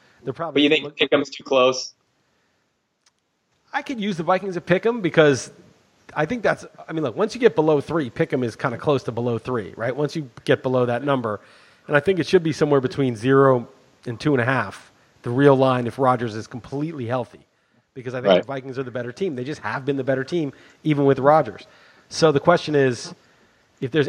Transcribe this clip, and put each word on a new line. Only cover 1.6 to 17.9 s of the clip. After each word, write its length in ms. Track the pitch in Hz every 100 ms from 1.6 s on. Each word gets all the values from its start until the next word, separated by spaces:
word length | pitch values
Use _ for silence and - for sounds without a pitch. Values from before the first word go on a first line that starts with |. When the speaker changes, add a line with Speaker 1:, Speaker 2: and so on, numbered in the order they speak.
| 127 131 - - _ _ _ _ _ _ _ _ _ _ _ _ _ _ _ _ _
Speaker 1:
I 100 | 285
could 180 | 294 240
use 160 | 202 170
the 60 |
Vikings 300 | 165 185 196
to 60 | 175
pick 240 | - 180
'em 160 | 226 240
because 500 | 170 165 151 127 - - _ _ _ _ -
I 120 | - 156
think 160 | 247
that's, 240 | 185 147 - - -
I 40 |
mean, 120 | 160
look, 120 | 139 120
once 180 | 214
you 60 | 233
get 140 | 240
below 260 | - 156 147
three, 300 | - 160 123
pick 220 | - 160
'em 100 | 135
is 140 | 120 -
kinda 200 | 139 117
close 260 | 156 139
to 80 | -
below 260 | 117 123 113
three, 360 | - 123 90 -
right? 180 | 117
Once 220 | 127 147 165
you 120 | 131 -
get 180 | - 131
below 240 | 131 127 123
that 180 | 120
number. 360 | 143 139 113 104 - _ _ _ -
And 100 | 147
I 40 |
think 180 | 196 185
it 80 | -
should 160 | 185
be 100 | 160
somewhere 280 | - 147 139
between 340 | 123 - 131
zero 540 | 110 123 135 135 127 113 - _ _ -
and 120 | 113
two 140 | 151
and 80 | 131
a 40 |
half, 460 | 117 131 101 - - _ _ _
the 80 | 120
real 240 | 123 143
line 320 | 135 131 127 120
if 120 | 117
Rodgers 360 | 131 127 120
is 120 | 107 104
completely 600 | 127 - 139 156 151 113
healthy. 340 | 127 117 - _ _ _ _ _